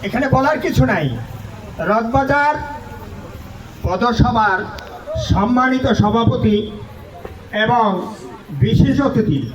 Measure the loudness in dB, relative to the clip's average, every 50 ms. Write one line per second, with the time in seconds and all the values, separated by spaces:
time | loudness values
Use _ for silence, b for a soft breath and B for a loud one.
0 | -8 -4 -2 0 2 2 2 2 4 2 0 0 0 -2 2 2 2 2 2 0
1 | 0 -2 -2 -4 -8 -10 -10 -12 -12 -12 -14 -14 -14 -14 -10 -6 -2 0 0 0
2 | 0 2 2 2 2 4 2 2 2 2 0 0 -4 -8 -10 -12 -12 -14 -14 -14
3 | -14 -14 -14 -14 -14 -14 -14 -16 -16 -16 -16 -16 -16 -16 -16 -6 -4 -2 0 2
4 | 2 2 4 4 2 2 4 4 2 4 2 0 -2 -6 -10 -12 -14 -14 -16 -16
5 | -12 -8 -6 -6 -2 0 2 2 4 4 4 4 4 4 2 2 2 2 2 4
6 | 4 2 4 4 4 4 2 2 2 2 2 2 0 -2 -8 -12 -14 -14 -16 -16
7 | -18 -16 -16 -16 -16 -16 -16 -16 -16 -8 -2 0 2 4 4 4 4 2 2 0
8 | -4 -6 -10 -12 -14 -16 -16 -16 -14 -10 0 0 2 4 6 4 6 6 4 2
9 | 2 2 2 2 2 2 0 0 -2 -4 -8